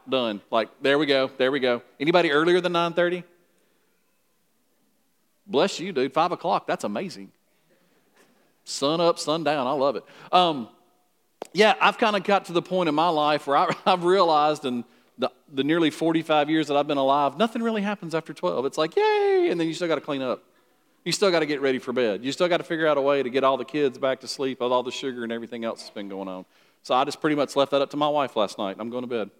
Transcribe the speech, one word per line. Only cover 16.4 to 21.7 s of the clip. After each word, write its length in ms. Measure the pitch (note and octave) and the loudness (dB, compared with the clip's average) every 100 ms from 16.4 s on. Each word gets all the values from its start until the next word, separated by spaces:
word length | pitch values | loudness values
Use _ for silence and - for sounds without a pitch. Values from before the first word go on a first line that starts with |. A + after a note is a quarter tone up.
| D3 | 4
years 160 | D#3+ D3 | 0 2
that 100 | C#3+ | 0
I've 100 | D3 | 0
been 100 | C#3+ | 2
alive, 380 | C3+ C#3+ C#3+ C3+ | 2 4 2 0
nothing 240 | A3+ A#3+ | -2 -2
really 180 | A3+ A3 | -4 -2
happens 320 | G3+ G#3 E3 | -4 -6 -6
after 220 | D#3+ D#3 D#3 | -6 -6 -6
twelve. 320 | F3+ E3+ C3 | -4 -2 -2
It's 100 | - | 0
like, 180 | D#3+ - | -2 2
"Yay," 520 | G#4+ G#4+ G4+ G4 F4 | 2 2 2 2 2
and 100 | E3+ | 0
then 60 | E3 | -2
you 80 | |
still 140 | D#3 F3 | -2 -2
gotta 140 | D3 | -2
clean 200 | - C#3 | -2 -4
up. 220 | B2+ A2 _ _ _ _ _ _ | -4 -6 _ _ _ _ _ _
You 80 | F3+ | -6
still 200 | E3 G3+ | 0 2
gotta 160 | E3+ D3+ | 4 2
get 140 | D3 | 0
ready 180 | C3+ | 0